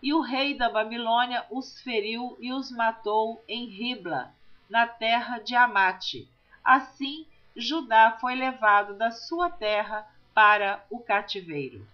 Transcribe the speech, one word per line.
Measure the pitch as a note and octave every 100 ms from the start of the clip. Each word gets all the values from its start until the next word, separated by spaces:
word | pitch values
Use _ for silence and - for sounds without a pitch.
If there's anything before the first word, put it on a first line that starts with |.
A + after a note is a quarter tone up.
E | -
o | D#4
rei | A#3+ C4 C#4
da | C4+ A#3+
Babilônia | G#3+ A3 A#3 A3+ A#3 B3 B3 -
os | A#3+ C4 -
feriu | B3+ A3+ G#3 A3+ B3 -
e | A#3+
os | C4 C4
matou | A#3+ A3+ A3+ G#3 G#3+ A3 A3+ -
em | A#3+ A#3+
Ribla, | F#3+ A#3+ A#3+ F3 D3+ B2 _ - - _
na | A3 A#3
terra | A#3 A3+ A#3 A#3 A#3+
de | A3 B3
Amate. | B3 G#3 F#3+ F#3+ - - - _ _ _
Assim, | - C4+ C4+ - C4+ D4+ D#4+ _ _ -
Judá | A#3 D#4+ B3+ A3 A3+ A#3
foi | B3 B3+
levado | C4 B3+ G#3+ G3+ G3+
da | G3+ A3+
sua | A#3 - E4 F4
terra | F4 G#3+ G#3 G#3+ G#3+ G#3+ _ _
para | - G#3+ G#3 G3+ G3+ -
o | A#3
cativeiro. | - G#3 G#3 G3+ F3 D3 C3 A#2 G2+